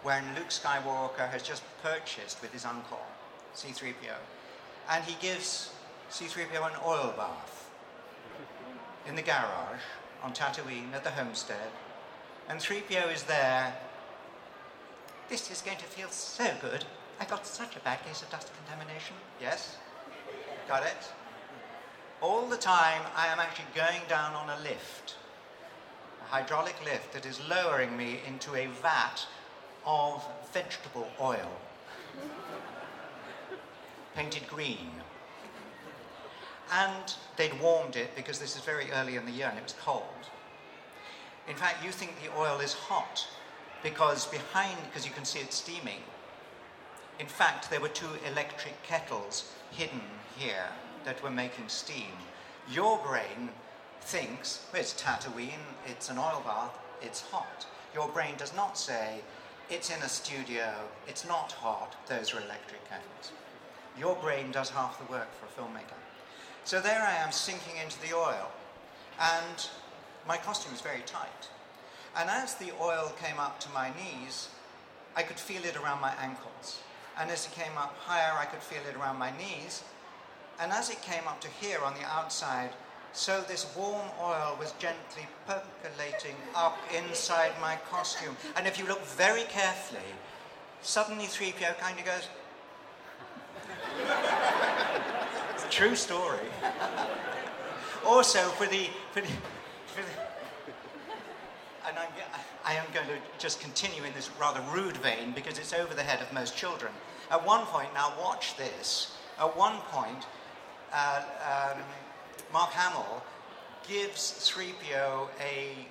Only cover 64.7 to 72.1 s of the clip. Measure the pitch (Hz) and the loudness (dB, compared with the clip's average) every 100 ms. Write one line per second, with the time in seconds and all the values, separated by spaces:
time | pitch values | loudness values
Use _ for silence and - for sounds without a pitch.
64.7 | 139 127 - 127 127 113 - 107 - 117 | 2 0 0 -4 -2 -2 -6 -12 -8 -6
65.7 | 110 - - - - - - - - - | -6 -10 -12 -14 -16 -16 -14 -14 -10 2
66.7 | 185 196 220 214 175 160 - - 185 160 | 4 6 6 6 6 4 2 0 -2 -4
67.7 | 165 156 147 160 165 165 110 95 - - | -6 -6 -4 0 4 4 4 -2 -6 -12
68.7 | - - - - - 165 165 170 175 - | -16 -16 -16 -14 4 4 6 2 -4 -6
69.7 | - - - - - 156 170 202 208 147 | -6 -14 -14 -16 -14 0 0 2 -2 -2
70.7 | 123 156 135 117 - - - - - - | -6 -4 -4 -4 -6 -6 -8 -14 -16 -18
71.7 | - - - - | -16 -16 -14 -6